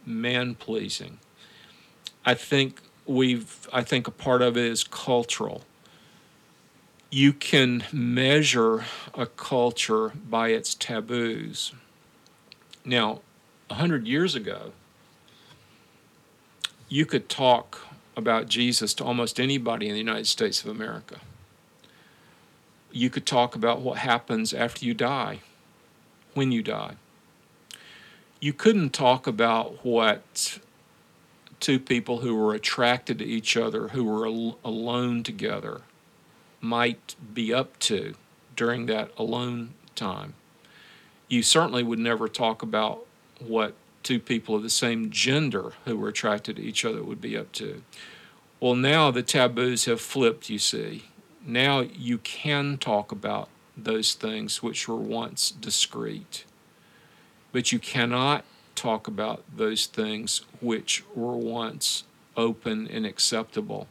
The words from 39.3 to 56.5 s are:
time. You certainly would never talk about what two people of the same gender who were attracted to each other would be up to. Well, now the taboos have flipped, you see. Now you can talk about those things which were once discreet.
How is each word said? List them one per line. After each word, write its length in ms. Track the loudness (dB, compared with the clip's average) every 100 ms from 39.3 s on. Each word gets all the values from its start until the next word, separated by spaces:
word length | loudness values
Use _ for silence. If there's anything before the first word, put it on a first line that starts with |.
| -2 -2 -4 -8 -14 -16
time. 400 | -6 -6 -6 -10 -14 _ _ -20 -20 -20 -20 -20 _ _
You 160 | 2
certainly 400 | 6 6 6 2
would 160 | 0 0
never 260 | 0 0 0
talk 340 | 0 0 0
about 460 | -2 0 0 -2 -12 _ _ -18
what 360 | -2 0 0 -4 _ _
two 160 | -2 -2
people 380 | 0 -2 0 -2
of 80 |
the 40 | 0
same 420 | 0 2 0 -2
gender 640 | 0 2 2 2 -2 -6 -10
who 120 | -6 -4
were 120 | -2
attracted 480 | -2 0 0 -2 -8
to 60 |
each 220 | -6 -2
other 200 | -2 -4
would 160 | -6 -8
be 160 | -6 -6
up 160 | -8
to. 320 | -10 -10 -12 -16 -20 -20 -20 -20 -20 _ _
Well, 160 | 2
now 380 | 4 4 6 6
the 100 | 2
taboos 600 | 0 4 4 4 0 0
have 160 | 0 0
flipped, 500 | -2 2 2 2 -6
you 80 | -2
see. 460 | -2 -2 -6 -10 -16 -20 _ -18 -4
Now 340 | 2 4 2
you 380 | 0 -6 -4 -4
can 580 | -4 -6 -2 0 -2 -4
talk 340 | 0 0 -2
about 380 | -8 -4 -6 -6 _ _
those 380 | -10 -2 0 0
things 500 | -2 -6 -6 -6 -6
which 240 | -6 -6 -6
were 100 | -6
once 540 | -4 -6 -6 -4 -4
discreet. 920 | -4 -4 -2 -2 -4 -8 -8 -12 -16 -16